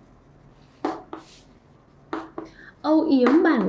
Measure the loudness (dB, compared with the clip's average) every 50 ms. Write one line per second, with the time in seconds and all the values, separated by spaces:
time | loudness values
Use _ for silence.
0 | _ _ _ _ _ -20 _ _ _ -20 _ _ -20 _ _ _ -10 -10 -10 -10
1 | -14 -20 -20 -20 -20 -20 -20 -20 -20 _ _ _ _ _ _ _ _ _ _ _
2 | _ -14 -14 -14 -14 -14 -18 -18 -18 -18 -20 -20 -20 -20 -18 _ -2 0 0 0
3 | 2 2 2 2 4 4 4 4 2 2 0 0 0